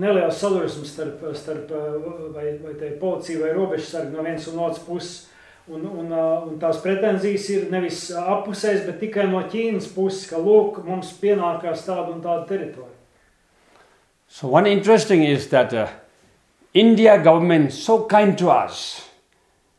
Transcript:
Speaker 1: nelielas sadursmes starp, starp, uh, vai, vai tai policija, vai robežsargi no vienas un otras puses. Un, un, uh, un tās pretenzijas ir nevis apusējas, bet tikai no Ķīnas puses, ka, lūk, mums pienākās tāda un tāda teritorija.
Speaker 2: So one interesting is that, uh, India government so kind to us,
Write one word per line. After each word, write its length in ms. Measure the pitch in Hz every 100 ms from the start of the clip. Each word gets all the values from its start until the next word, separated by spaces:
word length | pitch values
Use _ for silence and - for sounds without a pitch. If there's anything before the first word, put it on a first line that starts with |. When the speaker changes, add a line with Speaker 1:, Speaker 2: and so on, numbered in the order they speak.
Speaker 1:
nelielas 400 | 202 190 165 -
sadursmes 480 | 202 190 156 147 143
starp, 320 | - 147 - 160 143
starp, 320 | - 147 143
uh, 560 | 156 151 151 165 170 156
vai, 220 | 147 147 147
vai 160 | 156 147
tai 100 | 151 147
policija, 460 | 185 170 - 160
vai 100 | 156
robežsargi 600 | 175 190 160 156 165 147
no 120 | 156 165
vienas 220 | 156 -
un 80 | 165
otras 240 | 165 -
puses. 400 | - 175 - - - _ - _
Un, 180 | - 160
un, 300 | 160 170 170
uh, 300 | 165 160 165
un 140 | 165 156
tās 160 | 160 156
pretenzijas 640 | 190 196 214 190 202 196 -
ir 220 | 196 175
nevis 380 | 185 170 - -
apusējas, 720 | 170 180 202 214 190 214 190
bet 140 | 175 165
tikai 240 | 214 202 190
no 100 | 185 165
Ķīnas 380 | 220 226 196 -
puses, 320 | - 190 185 -
ka, 80 | 165
lūk, 460 | 185 214 202 185
mums 300 | 165 185 - -
pienākās 640 | 202 202 175 160 175 156 -
tāda 240 | 180 170
un 80 | 165
tāda 240 | 175 170 165
teritorija. 420 | 196 160 131 123 - _ _ _ _ _ _ _ _ _ _ _ _ _
Speaker 2:
So 220 | - 135
one 140 | 147 202
interesting 580 | 202 196 220 - 180
is 240 | 151 139 -
that, 180 | 135 123
uh, 160 | 117 104 - _ _ _ _ _ _ _
India 420 | 180 226 220 220 202
government 500 | 160 165 175 160 139
so 300 | - - 220
kind 320 | 220 208 208 180
to 140 | 175
us, 560 | 123 98 - - - - _ _ _ _ _ _